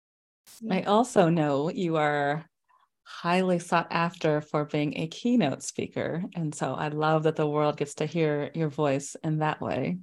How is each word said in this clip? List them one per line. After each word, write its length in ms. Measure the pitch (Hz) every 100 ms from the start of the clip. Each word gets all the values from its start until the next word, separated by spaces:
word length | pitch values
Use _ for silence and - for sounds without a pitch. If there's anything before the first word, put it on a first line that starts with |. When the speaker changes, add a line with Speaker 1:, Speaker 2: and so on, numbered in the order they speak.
| _ _ _ _ - - 220
Speaker 1:
I 100 | 220
Speaker 2:
yeah. 80 | -
Speaker 1:
also 420 | 208 247 - 170
know 400 | 170 147 139 151
you 260 | - 175 160
are 480 | 151 147 143 151 - _ _ _ _ _
highly 560 | - - 170 180 185 175
sought 300 | 170 170 165
after 520 | 170 170 180 160 147
for 240 | - 156 147
being 320 | 151 151 -
a 100 | 160
keynote 540 | - 240 247 151 -
speaker. 640 | - - - - - 156 185
And 200 | 180 156
so 200 | 147 143
I 140 | 131 151
love 360 | 151 156 156
that 120 | 156 156
the 120 | 151
world 300 | 147 147 147
gets 160 | 143 -
to 100 | 156
hear 440 | 170 156 147 147
your 140 | 160 160
voice 480 | 139 151 139 139 -
in 140 | 165 156
that 220 | 151 -
way 380 | 110 92 135 180